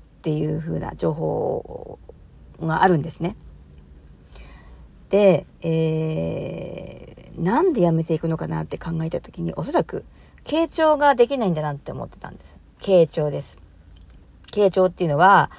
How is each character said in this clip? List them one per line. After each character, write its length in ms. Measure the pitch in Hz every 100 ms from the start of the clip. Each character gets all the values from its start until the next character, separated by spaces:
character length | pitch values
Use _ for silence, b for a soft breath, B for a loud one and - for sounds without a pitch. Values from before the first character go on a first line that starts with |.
| - _
て 160 | 160 151
い 180 | 156
う 60 | 156
風 200 | 160 160
な 140 | -
情 200 | 160 165
報 840 | 156 160 160 143 - - - - - - - - - - -
が 240 | 160 156
あ 40 | 185
る 100 | 165
ん 40 |
で 80 | 147
す 100 | -
ね。 160 | 170 - - - - - - - - - - b b b b b b - -
で、 340 | 196 202 165 - -
え 1700 | 165 160 160 160 160 160 165 160 147 165 - - - - - - - -
ー、 60 |
な 200 | 170 247
ん 100 | 370
で 80 | 254
辞 100 | 175
め 140 | 160
て 100 | 165
い 60 | 160
く 80 | 165
の 80 | 160
か 100 | 156
な 160 | 160
っ 40 | 156
て 120 | 165
考 140 | 165 165
え 80 | 160
た 100 | 170
時 220 | - -
に、 100 | 170
お 100 | -
そ 80 | 208
ら 100 | 339
く 220 | - - - b b b
傾 240 | - 311 330
聴 280 | - 311 294
が 200 | 294 247
で 100 | 240
き 100 | 277
な 100 | 202
い 40 |
ん 40 |
だ 80 | 156
な 100 | 151
っ 40 | 143
て 140 | -
思 140 | 131
っ 40 | -
て 80 | -
た 120 | -
ん 60 | -
で 80 |
す。 120 | - - _ _
傾 280 | - 185 160
聴 220 | - 147
で 120 | 147
す。 160 | - - - - - - - - - - -
傾 180 | 208 202
聴 160 | 185 185
っ 40 |
て 120 | -
い 60 | 170
う 20 |
の 80 | 143
は、 320 | 185 185 -